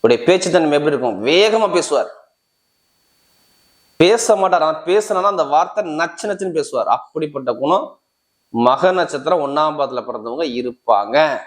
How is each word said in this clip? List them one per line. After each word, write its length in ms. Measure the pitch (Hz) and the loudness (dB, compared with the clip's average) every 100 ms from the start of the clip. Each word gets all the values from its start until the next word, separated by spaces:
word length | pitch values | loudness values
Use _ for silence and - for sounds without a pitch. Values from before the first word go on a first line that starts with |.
இவருடைய 220 | 117 120 - | 4 2 2
பேச்சு 260 | 185 185 | 2 2
தன்மை 260 | 175 156 147 | 2 2 2
எப்படி 180 | 147 143 | 0 -2
இருக்கும்? 300 | 123 98 117 | -4 -4 0
வேகமா 460 | 170 214 220 208 | 2 4 2 0
பேசுவார். 400 | 180 151 139 - - _ _ _ _ _ _ _ _ _ _ _ _ _ _ _ _ _ _ | 0 0 -2 -2 -10 _ _ _ _ _ _ _ _ _ _ _ _ _ _ _ _ _ _
பேச 380 | 175 233 233 208 | 4 4 2 2
மாட்டார். 260 | 190 180 | 4 2
ஆனா 220 | 160 156 | 0 -2
பேசினா 380 | 170 202 208 190 | 0 0 0 0
அந்த 220 | 196 190 | 0 0
வார்த்தை 400 | 143 151 175 208 | 0 2 0 -4
நச்சு 460 | 185 151 165 - 208 | -6 -4 -6 -6 -8
நச்சுன்னு 220 | 190 190 | -6 -4
பேசுவார். 360 | 160 139 127 101 | -4 -4 -4 -2
அப்படிப்பட்ட 680 | 123 - 156 151 143 127 | -2 -4 -8 -6 -6 -6
குணம் 440 | 113 139 190 - - _ _ _ _ _ | -4 0 0 -2 -16 _ _ _ _ _
மக 420 | 117 120 131 180 | 0 2 4 2
நட்சத்திரம் 480 | 185 160 147 139 175 | 2 -2 -4 -2 -2
ஒண்ணாம் 400 | 143 143 156 147 | 0 0 -2 -2
பாதத்துல 220 | 135 127 117 | -4 -4 -8
பிறந்தவங்க 400 | 120 113 131 160 120 | -10 -8 -6 -6 -4
இருப்பாங்க. 800 | 123 120 - 104 101 135 156 123 | -8 -8 0 0 2 2 2 -2